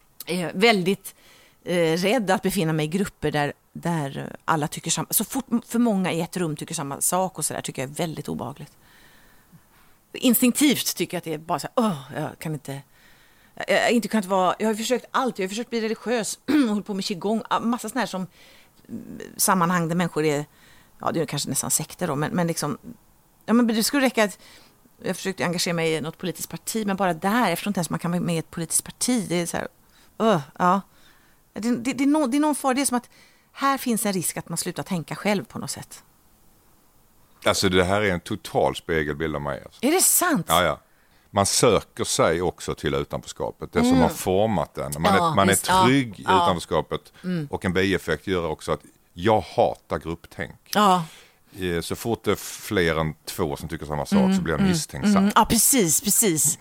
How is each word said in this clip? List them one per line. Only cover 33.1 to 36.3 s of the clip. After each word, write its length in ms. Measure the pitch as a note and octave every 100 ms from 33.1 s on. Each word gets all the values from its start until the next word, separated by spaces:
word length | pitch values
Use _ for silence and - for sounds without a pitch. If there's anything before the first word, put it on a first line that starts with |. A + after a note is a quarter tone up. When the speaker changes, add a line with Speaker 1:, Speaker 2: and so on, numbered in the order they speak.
| - - _ _
Speaker 1:
här 260 | - C#4 C4+
finns 280 | B3+ A3 G#3
en 60 |
risk 240 | F#3+ D3+ -
att 120 | -
man 100 | E3+
slutar 240 | F#3 D#3+
tänka 320 | - F3+ D3+ -
själv 280 | F#3+ G3+
på 140 | - -
något 120 | -
sätt. 320 | - - - _ _ _